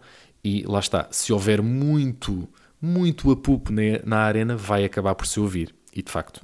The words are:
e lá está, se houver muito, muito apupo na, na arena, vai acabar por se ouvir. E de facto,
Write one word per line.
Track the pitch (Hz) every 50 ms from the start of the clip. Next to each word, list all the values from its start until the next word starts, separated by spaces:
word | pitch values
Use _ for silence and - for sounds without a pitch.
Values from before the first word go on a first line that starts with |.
| - - - - - _ _ _ -
e | 104 98 104 -
lá | - 104 101
está, | 104 - - 87 - -
se | - - - -
houver | 113 101 98 110 107 101
muito, | 107 117 123 135 143 147 151 151 139 131 123 - - - 98 90 85 - _ _ _ _ _ -
muito | 156 170 175 180 180 170 151 - - 139
apupo | 131 135 - 143 135 123 - -
na, | 107 107 107 107 107 113 -
na | 110 110
arena, | 107 107 107 104 110 110 117 120
vai | 110 98 101 104 101 101
acabar | 95 - 104 95 98 92
por | - -
se | - - 107
ouvir. | 104 101 90 87 80 - - _ _ - -
E | 98
de | 90 -
facto, | - 85 - - - -